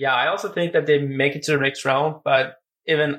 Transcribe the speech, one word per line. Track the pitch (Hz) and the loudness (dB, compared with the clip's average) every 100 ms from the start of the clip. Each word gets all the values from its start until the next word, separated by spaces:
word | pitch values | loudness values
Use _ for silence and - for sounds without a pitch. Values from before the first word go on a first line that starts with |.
Yeah, | 135 127 | -2 0
I | 139 | 0
also | 190 202 - | -2 -4 -4
think | 175 | 0
that | 175 147 | 0 2
they | 147 143 135 | 2 2 0
make | 139 143 | -2 -2
it | - | -2
to | 151 | 0
the | 139 | 0
next | 139 139 | -2 0
round, | 135 156 151 - | 0 0 -2 0
but | 135 127 - _ _ - | 2 0 -6 _ _ -2
even | 156 147 | 0 0